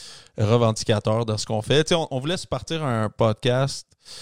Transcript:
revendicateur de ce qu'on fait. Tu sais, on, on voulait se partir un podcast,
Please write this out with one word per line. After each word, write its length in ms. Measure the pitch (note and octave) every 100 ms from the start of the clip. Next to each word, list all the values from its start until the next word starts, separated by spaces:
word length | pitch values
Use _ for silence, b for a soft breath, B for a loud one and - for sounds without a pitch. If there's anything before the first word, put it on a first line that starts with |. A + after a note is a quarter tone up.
| B B B - G#2+
revendicateur 800 | A#2+ A2+ G#2+ - G#2+ G#2+ A2 A#2
de 120 | G#2+
ce 80 | -
qu'on 160 | G#2+
fait. 220 | G#2+ C3
Tu 60 | D#3+
sais, 60 | E3+
on, 120 | D#3
on 80 | C3
voulait 180 | C#3+ F3+
se 100 | -
partir 360 | C3+ - D#3+
un 260 | D3+ A#2 G#2+
podcast, 800 | - A2+ G#2+ A#2+ B2 C3+ - - _ B B